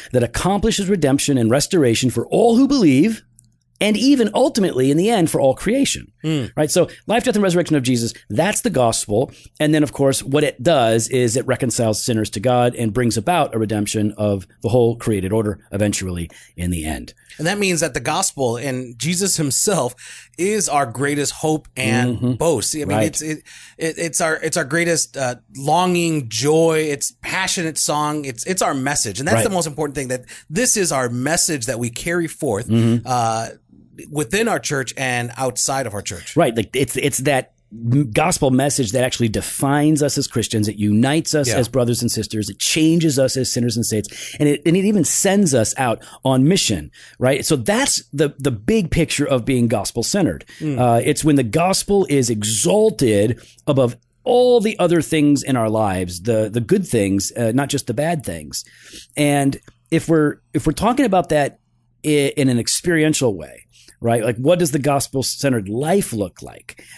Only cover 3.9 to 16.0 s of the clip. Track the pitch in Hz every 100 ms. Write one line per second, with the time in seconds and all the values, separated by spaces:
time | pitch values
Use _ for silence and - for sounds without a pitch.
3.9 | 208 269 277 208 208 311 240 180 127 131
4.9 | 156 208 226 165 147 139 127 190 269 254
5.9 | - - _ 156 151 104 - 151 180 151
6.9 | - - 226 247 208 190 175 156 151 123
7.9 | 120 117 - - 107 190 - 233 139 117
8.9 | - - 104 143 - - - 151 156 147
9.9 | - 135 127 139 147 147 - 127 147 113
10.9 | 113 113 131 120 123 127 120 123 - 113
11.9 | 104 - 110 107 104 127 123 123 120 110
12.9 | 113 120 117 175 175 135 113 107 107 104
13.9 | 110 104 107 104 98 - _ 110 123 117
14.9 | 117 120 101 92 110 104 95 - 101 104
15.9 | -